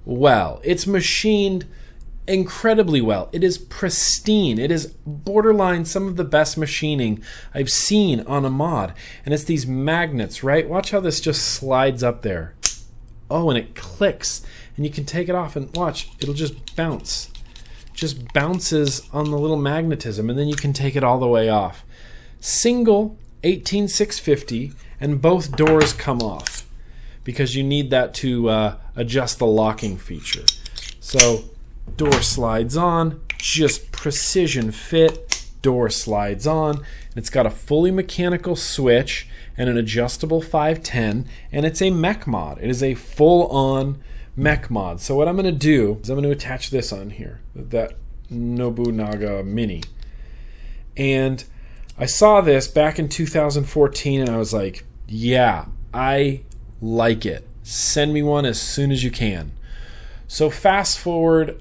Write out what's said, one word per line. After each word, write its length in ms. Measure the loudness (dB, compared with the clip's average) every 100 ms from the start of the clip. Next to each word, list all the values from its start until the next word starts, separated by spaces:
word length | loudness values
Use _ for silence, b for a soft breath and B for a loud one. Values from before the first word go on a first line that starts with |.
well. 560 | -8 4 6 6 4 -2
It's 240 | 0 0 2
machined 800 | 0 0 0 2 4 2 0 -6 b b b -16 -10 -2
incredibly 720 | 0 0 0 4 6 6 4
well. 280 | 4 2 -2
It 100 | 0
is 160 | 2 0
pristine. 1000 | -6 -4 -2 2 2 2 4 4 4 2
It 140 | 0
is 240 | 0 -2 -10
borderline 800 | -12 -8 0 4 6 6 4 2
some 220 | -2 -2 -2
of 100 | -2
the 60 |
best 340 | 2 4 4 0
machining 680 | -2 -2 -2 0 0 -2 B B B
I've 180 | -4 0
seen 500 | 2 4 4 4 2
on 240 | 0 -2
a 60 | 0
mod. 440 | 0 0 0 -2 B B B
And 100 | -2
it's 80 | -2
these 240 | 0 -2 -2
magnets, 800 | -2 0 0 0 -2 -4 -4
right? 240 | 2 2 2
Watch 240 | -2 0
how 80 | 0
this 200 | 0 0
just 220 | 0 0
slides 640 | -2 -4 0 2 2 2
up 180 | -2 -2
there. 320 | -4 -4 -6 -6 -6 -6 -12 -18 -20 -18 -4
Oh, 220 | 0 0
and 80 | 0
it 160 | -4
clicks. 680 | -12 -14 0 0 0 -6 -6 B B B -6
And 80 | -4
you 60 |
can 140 | -4 -6
take 220 | -4 -2
it 60 |
off 220 | -2 -4 -6
and 180 | -6
watch. 360 | -2 -2 -4 -10 -8
It'll 140 | -6
just 420 | -4 -4 -6 -8 -4
bounce. 540 | -4 -4 -6 -8 -8 -14 B B B B B
Just 380 | -6 -6 -6 -4
bounces 720 | -2 0 -2 0 2 2 -2 -4
on 200 | -4 -2
the 60 | 0
little 180 | 0 0
magnetism. 760 | 0 0 -2 -2 -4 -4 -2
And 80 | -2
then 80 | -2
you 100 | -2
can 160 | -2
take 220 | -2 -2
it 80 | 2
all 160 | 2 2
the 80 | 4
way 220 | 4 4
off. 360 | 2 0 -6 -18 B B B B B
Single 800 | -2 2 4 4 4 4 2 -6 -18 -2
eighteen 460 | 0 0 -2 -2 0
six 320 | 0 0 0
fifty, 520 | 0 0 0 -6 -6 b b b
and 200 | -2 2
both 360 | 4 2 0 2
doors 360 | 6 6 4
come 300 | 2 -4 -2
off 420 | -4 -6 -8 -8 -12 b b b b b
because 320 | -8 -2 -2 0
you 80 |
need 260 | 0 0 2
that 240 | 2 2
to, 340 | -2 -2 2 2
uh, 280 | 2 2 -2 b
adjust 460 | -6 -2 0 0 2
the 60 | 4
locking 500 | 4 2 0 -4 -6
feature. 480 | -8 -10 -6 -2 -2 B B B B B
So 440 | 0 4 6 4 -4 -16 -16 -14 -10 -2
door 260 | 2 2
slides 540 | 2 0 0 0 0 0
on, 440 | 2 2 0 -4 -10 -8
just 520 | -4 2 2 2 -6
precision 800 | -8 -4 -2 0 2 2 0 -2
fit, 760 | -4 0 4 6 4 -4 -6 -6 -2
door 300 | 0 2 2
slides 560 | 0 -2 0 -2 -2 0
on, 300 | 0 0 -2
and 400 | -6 -14 -12 -8
it's 120 | -2
got 180 | 2 2
a 40 |
fully 400 | -2 0 2 4
mechanical 640 | 2 -2 -2 0 0 -2
switch 720 | 0 0 2 6 6 4 -4 -8 B B -4
and 100 | 0
an 80 | 2
adjustable 640 | 0 0 -2 -2 0 0
five 420 | 0 2 2 0
ten, 440 | -2 0 0 -2 -4 B B
and 160 | -2 0
it's 160 | 2
a 80 | 2
mech 360 | 2 0 0 -4
mod. 320 | -4 -4 -6
It 80 | -4
is 120 | 0
a 120 | 0
full-on 1040 | -2 -6 4 8 8 6 2 2 2 0 -4 B B B 0
mech 340 | 2 2 0
mod. 300 | -4 -4 -6
So 160 | -2 2
what 100 | 2
I'm 100 | 2
gonna 160 | 0
do 460 | 2 4 4 4 0
is 60 | -4
I'm 80 | -2
gonna 140 | 0
attach 400 | -2 -4 -8 -4
this 220 | -2 -2
on 180 | -6 -10
here, 300 | -12 -12 -14 -14 -14
that 380 | -4 -2 -2 -6 -12 -12 -10
Nobunaga 1120 | -6 -4 -2 -2 0 -2 0 -2 -2 -4 -4
Mini. 400 | -4 -2 -2 -4 -10 b b b b b b b b b b -2
And 460 | 0 2 2 -2 -8 B B B B -6
I 80 | -2
saw 340 | 6 8 8
this 280 | 6 4 4
back 300 | 2 2 0
in 100 | -4
two 180 | -2 -2
thousand 380 | 0 0 0
fourteen, 560 | 0 4 4 4 0 0
and 100 | 2
I 80 | 0
was 160 | 0
like, 300 | 0 -2 -6 -14 -16 -10
"Yeah, 580 | -2 2 6 6 4 -4 -10 -8
I 500 | -2 0 2 2 -2 -10 -16 -16 -10
like 460 | -2 2 2 2 -2
it. 200 | -6 -12 -16
Send 520 | -8 -2 0 2 2
me 80 | 2
one 240 | 2 2 2
as 140 | 0
soon 320 | -2 0 0
as 100 | 2
you 80 | 0
can." 420 | -2 -2 -2 -8 -12 B B B B B B -10
So 160 | 0 0
fast 480 | 4 2 4 2 -2
forward 640 | -2 2 4 4 2 -4